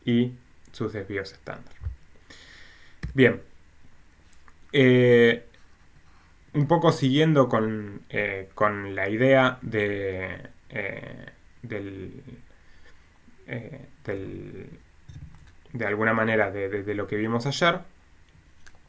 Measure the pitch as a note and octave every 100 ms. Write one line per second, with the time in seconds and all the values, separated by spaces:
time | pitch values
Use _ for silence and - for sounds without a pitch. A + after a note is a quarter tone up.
0 | - A#2 B2+ B2+ - - - - G#2+ G#2
1 | F#2+ G2 G2 - - - - - - -
2 | - - - - - - - - - -
3 | - C3 A#2+ - - - - - - -
4 | - _ - - - - - C#3 B2+ B2+
5 | B2 A#2+ A#2 A#2 - - - - - -
6 | - - _ - - D3+ C#3 E3+ E3 D#3+
7 | C3+ C#3+ D#3+ D3 B2+ A2+ A2 G#2+ G#2 G2+
8 | - A2+ G2+ G2 F#2+ - G#2+ G2+ G2+ G2
9 | G2 A2 C3 C3+ C3 C3 - G#2+ G#2 G2+
10 | G2 F#2 F#2 F2+ - - - G#2+ G2 G#2+
11 | - - - - - - A#2 G#2 G2+ G2
12 | F#2 B2+ - - - - - - - -
13 | - _ - - - B2 G#2+ - - -
14 | - G2 G2 F#2+ G2+ G2 - - - _
15 | - - - - - - - A#2+ G#2 G#2
16 | A2 A2+ A2 A2 G2+ G2+ G2 G2+ G2 G#2
17 | G2 G#2+ A2 A#2 C3+ - F3 F#3 - -
18 | _ - - - - - - -